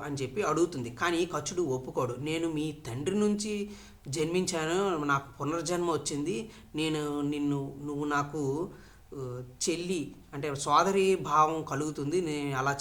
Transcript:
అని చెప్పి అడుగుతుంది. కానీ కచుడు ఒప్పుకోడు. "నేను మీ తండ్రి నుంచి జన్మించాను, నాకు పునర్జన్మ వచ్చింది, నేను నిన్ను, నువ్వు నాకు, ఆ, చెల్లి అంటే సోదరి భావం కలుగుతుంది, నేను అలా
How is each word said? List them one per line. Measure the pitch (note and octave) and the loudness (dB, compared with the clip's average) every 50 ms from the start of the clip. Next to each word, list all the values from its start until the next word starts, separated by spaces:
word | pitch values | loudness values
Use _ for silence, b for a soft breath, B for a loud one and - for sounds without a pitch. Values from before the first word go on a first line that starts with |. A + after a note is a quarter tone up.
| C#3+ | -4
అని | D3 C#3+ | -4 -4
చెప్పి | C3+ C3+ B2 - G#3 G3 | -4 -4 -4 -2 0 0
అడుగుతుంది. | D#3 D3+ D#3+ E3+ E3+ E3+ C3+ A#2 A2+ | 2 4 4 2 2 2 -2 -6 -6
కానీ | A#2+ - F3 F3 E3+ E3 F3+ | -4 -2 0 2 2 2 2
కచుడు | E3+ E3 D3 - - G3 F3 | 0 -2 -4 -4 -2 -2 0
ఒప్పుకోడు. | F3 C#3 B2+ B2+ B2+ D#3+ D#3+ D#3+ C3 A#2 A#2+ A#2+ | 0 0 0 -2 -4 -4 -2 0 0 0 -2 -4
"నేను | C#3+ D3+ D#3+ E3 E3+ E3 | -4 -2 -2 0 0 0
మీ | D#3 D3 D#3 D#3 | 0 -2 -2 -4
తండ్రి | D3 - - A#2+ A#2 C3 D3+ F#3 F#3+ G#3 | -4 -8 -10 -8 -6 -4 -2 0 2 4
నుంచి | G#3 G#3 G#3 G#3 G#3+ G#3+ G#3 G#3 G3+ G#3 B B B B B B - | 4 4 2 2 -2 -2 -4 -4 -4 -6 B B B B B B -10
జన్మించాను, | C#3+ C3+ D#3 D#3 E3 F3 F#3 F#3 F3 F3 D#3+ D#3 D#3+ E3+ F#3+ G3+ G3 F3 D3+ D3 | -6 -2 0 0 2 2 2 2 2 0 0 0 2 2 2 2 2 0 0 2
నాకు | C#3+ C#3+ C#3 - - - | 2 2 2 0 -4 -8
పునర్జన్మ | - C#3+ C#3+ E3 E3+ D#3 D#3+ F3+ F3 F3 E3+ | -4 -2 -2 -2 -2 0 0 0 0 2 2
వచ్చింది, | D#3 C#3+ D3 - D#3+ C#3+ D3 E3+ G#3 A3+ A3 B B B B - - | 0 0 0 -2 -4 -2 -2 -2 -2 -4 -4 B B B B -8 -4
నేను | D3+ D#3 D#3+ D#3 D3+ D3 D3 C#3+ D3 | -2 0 0 0 0 0 -2 -2 0
నిన్ను, | D3 C#3+ D3 C#3+ D3 C#3+ C#3+ C#3 C#3 C#3+ - C#3+ D3 | 0 0 0 0 2 2 2 0 -2 -4 -8 -8 -6
నువ్వు | D3 C#3+ C#3+ D3 | -6 -4 -2 0
నాకు, | D3 D3 C#3+ C#3+ D3 D#3 D#3 C#3 C3+ C#3 D#3 F#3 G3 B B B B B B B - - | 0 2 0 0 0 -2 -2 0 0 0 -2 -2 -4 B B B B B B B -14 -10
ఆ, | C#3+ C3 B2 B2 B2 B2+ B2 - - - F#3 | -8 -8 -8 -8 -8 -10 -12 -8 -4 -2 0
చెల్లి | E3 E3+ F3 F3+ F#3+ E3 C#3 - - - - - - | 0 0 -2 -2 -2 -2 -4 -6 -10 -16 -16 -10 -8
అంటే | C#3 C#3+ D3+ C3 | -6 -4 -4 -4
సోదరి | - - D3+ D3 D#3 F3 G3 G3 G3 F#3+ F#3+ F#3+ | -2 2 4 6 6 6 6 6 4 6 6 4
భావం | F3 D3 D3 D3 D#3 D#3 D#3 D#3+ D#3+ D3+ | 4 2 4 6 6 6 6 4 0 -2
కలుగుతుంది, | - C#3+ C3+ D3+ D#3 D3+ D#3 C#3 C#3+ E3 F#3 | -2 -2 -2 -2 -2 -2 -2 -2 0 0 0
నేను | F3+ D#3 D3 D3 C#3+ C#3+ C#3 | 0 0 -2 -2 -2 -2 0
అలా | C3 C3 C#3+ C#3 - | 0 0 0 0 0